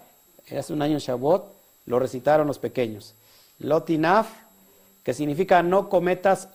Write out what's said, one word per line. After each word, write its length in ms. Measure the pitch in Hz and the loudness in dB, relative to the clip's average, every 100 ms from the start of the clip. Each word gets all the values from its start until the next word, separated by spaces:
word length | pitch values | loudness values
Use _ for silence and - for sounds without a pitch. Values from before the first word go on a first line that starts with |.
| _ _ _ _ - 135 | _ _ _ _ -12 -10
Hace 160 | 139 | -8
un 100 | 156 | -4
año 120 | 147 | -2
en 40 | 151 | -2
Shavuot, 460 | - 123 139 196 - - _ _ - | -4 -4 0 0 -2 -18 _ _ -4
lo 120 | 120 | -2
recitaron 480 | 127 127 139 156 147 | -2 -2 2 2 2
los 120 | 127 | -2
pequeños. 560 | 117 - 117 107 - _ _ _ _ _ | -6 -4 -4 -6 -16 _ _ _ _ _
Lo 260 | 131 156 | -2 -2
tinaf, 440 | 160 156 160 208 214 - _ _ _ _ _ _ | 0 0 2 2 2 -8 _ _ _ _ _ _
que 120 | - | -8
significa 480 | 123 147 143 185 180 | -4 -4 -2 2 4
no 260 | 175 190 196 | 4 0 2
cometas 600 | 185 175 180 196 185 - | 0 0 0 0 0 -4